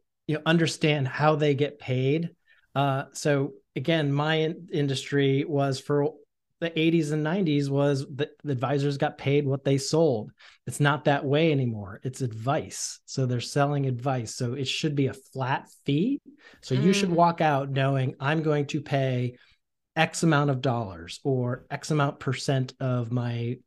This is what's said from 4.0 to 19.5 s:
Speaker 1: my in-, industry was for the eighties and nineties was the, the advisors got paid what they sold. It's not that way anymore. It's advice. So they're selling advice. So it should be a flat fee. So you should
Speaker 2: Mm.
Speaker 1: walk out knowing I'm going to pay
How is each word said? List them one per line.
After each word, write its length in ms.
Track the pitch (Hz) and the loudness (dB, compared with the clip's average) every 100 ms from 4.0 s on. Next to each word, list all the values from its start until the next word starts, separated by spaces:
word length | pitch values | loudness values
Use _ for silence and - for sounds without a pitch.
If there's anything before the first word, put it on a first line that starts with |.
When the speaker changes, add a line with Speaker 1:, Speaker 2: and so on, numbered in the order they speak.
| 143 | 2
Speaker 1:
my 220 | 139 151 160 | 0 0 0
in-, 320 | 160 175 170 | 0 -4 -4
industry 720 | 160 143 131 - 139 139 135 | -2 0 -2 -2 2 4 2
was 360 | 170 143 139 131 | 0 0 0 -2
for 320 | - 147 143 - _ _ _ - | -2 0 0 -4 _ _ _ -8
the 180 | 165 165 | -4 0
eighties 320 | 165 165 147 | 2 2 2
and 120 | 156 | -2
nineties 460 | 151 190 175 143 143 | 0 0 2 2 2
was 380 | 139 143 139 143 | 2 2 0 -4
the, 160 | 135 151 _ | -6 -6 _
the 100 | 147 | -6
advisors 440 | 127 123 143 143 139 | -2 0 0 0 0
got 220 | 147 - | -2 -2
paid 280 | 139 143 139 | 0 2 2
what 160 | 139 | 0
they 120 | 139 139 | 0 0
sold. 540 | - 156 165 113 - - - _ - | 2 2 4 2 -4 -14 -20 _ -8
It's 140 | - | 0
not 240 | 147 143 | 2 2
that 200 | 151 143 | 2 2
way 280 | 143 143 165 | 2 2 4
anymore. 480 | 139 123 110 95 - | 2 0 -4 -8 -10
It's 200 | 131 - | -10 -6
advice. 760 | 127 110 117 151 90 - - - | -6 -4 -2 -2 -4 -10 -10 -12
So 220 | - - 131 | -10 -4 -2
they're 140 | 123 | -2
selling 460 | - 147 143 143 135 | -2 0 0 0 -2
advice. 480 | 120 131 127 110 | -2 -2 -2 -4
So 200 | - 120 | -6 -6
it 120 | 135 127 | -4 -6
should 300 | - 160 143 | -4 -2 0
be 120 | 131 | -2
a 60 | |
flat 540 | - - 131 127 143 - - | -4 -12 -6 -2 -4 -6 -10
fee. 360 | - 143 220 277 - - - - | -2 0 0 -2 -8 -20 -20 -14
So 120 | - | -2
you 180 | 131 165 | 2 4
should 160 | 202 196 | 2 2
Speaker 2:
Mm. 40 | |
Speaker 1:
walk 260 | 170 170 170 | 4 4 4
out 280 | 160 139 139 | 2 2 0
knowing 440 | 135 135 135 131 - | 0 2 2 0 -2
I'm 220 | 139 160 | -2 0
going 240 | 156 147 143 | 2 0 0
to 120 | 156 | -4
pay 560 | - 139 135 127 123 - _ | -2 0 0 0 -2 -6 _